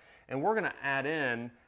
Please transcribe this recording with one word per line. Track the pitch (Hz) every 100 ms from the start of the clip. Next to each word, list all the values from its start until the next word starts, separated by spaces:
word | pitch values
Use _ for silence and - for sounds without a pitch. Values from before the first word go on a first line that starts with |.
| - - -
And | 135
we're | 170 220
gonna | - -
add | 139 139 135
in | 160 135 117 120 -